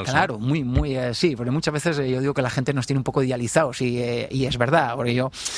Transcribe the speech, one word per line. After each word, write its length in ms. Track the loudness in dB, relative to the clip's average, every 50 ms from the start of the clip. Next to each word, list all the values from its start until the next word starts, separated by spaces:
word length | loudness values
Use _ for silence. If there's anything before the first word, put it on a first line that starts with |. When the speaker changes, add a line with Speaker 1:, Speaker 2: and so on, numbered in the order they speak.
| 2
Speaker 1:
¿no? 160 | 2 2 2
Speaker 2:
claro, 200 | 2 2 0 -2
muy, 240 | -2 0 0 0 0
muy, 320 | 2 2 2 2 2 0
eh, 180 | -2 -2 -2 0
sí, 220 | 0 2 0 0
porque 160 | 0 -2 -2
muchas 220 | -2 0 0 0 -2
veces, 260 | 0 0 0 0 0
eh, 100 | 0 0
yo 120 | 0 0
digo 120 | 0 0 0
que 80 | 0
la 80 | 0 0
gente 240 | 0 -2 0 0 0
nos 140 | -2 0
tiene 120 | 0 0 0
un 40 | 0
poco 180 | 0 0 0
idealizados 600 | 2 2 0 -2 -2 0 2 2 2 2 0 -2
y, 180 | -2 -2 0 -2
eh, 280 | -2 -2 -2 -2 -4 -2
y 140 | -2 -2 -2
es 120 | 0 0
verdad, 380 | 2 2 4 4 4 4 2 0
porque 180 | -2 0 0 0
yo 180 | 0 0 -2 -4 -8 -10 -8 -8